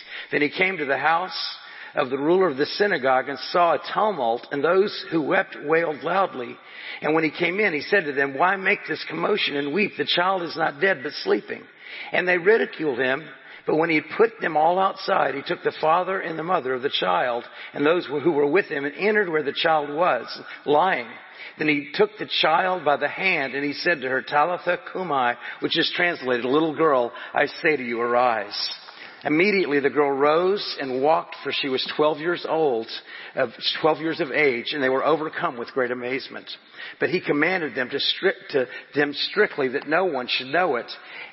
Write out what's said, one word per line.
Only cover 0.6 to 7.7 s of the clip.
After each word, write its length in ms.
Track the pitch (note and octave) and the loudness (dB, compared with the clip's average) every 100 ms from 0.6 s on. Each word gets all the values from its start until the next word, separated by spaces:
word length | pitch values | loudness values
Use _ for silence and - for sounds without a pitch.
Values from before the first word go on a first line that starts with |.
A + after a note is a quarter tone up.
| F#3 F#3 | -2 0
to 80 | |
the 140 | C3+ C3+ | -2 0
house 580 | D3 E3 F#3 - - - - - - - | 2 2 -2 -8 -10 -12 -16 -18 -6 -4
of 120 | B2+ | -2
the 80 | C3+ | 0
ruler 300 | D3 F#3 F3+ | 2 4 4
of 100 | C3 | 2
the 100 | C#3+ | -4
synagogue 640 | - G3+ E3+ C3 C3 B2+ | 0 0 2 2 2 0
and 80 | C3+ - | -8 -2
saw 220 | F3+ E3+ | 2 4
a 60 | D3 - | 2 -2
tumult 540 | F3 G#3+ E3+ A#2 A#2+ - | 0 0 0 0 0 -4
and 100 | C#3+ | -2
those 420 | D3 F#3+ G3+ - - | 2 4 2 -2 -4
who 100 | E3 | -2
wept 360 | C3+ F#3+ F#3 - | 2 0 0 -6
wailed 360 | D3 D#3+ E3 C#3+ | 0 2 2 -2
loudly. 520 | D3 F#3+ F#3 B2+ A#2+ - - - - - | -2 0 0 -2 -10 -12 -18 -18 -14 -6
And 140 | D3 D#3+ | 0 2
when 80 | |
he 80 | D#3+ | 2
came 260 | - E3+ F#3+ | 0 -2 0
in, 140 | G#3 | 0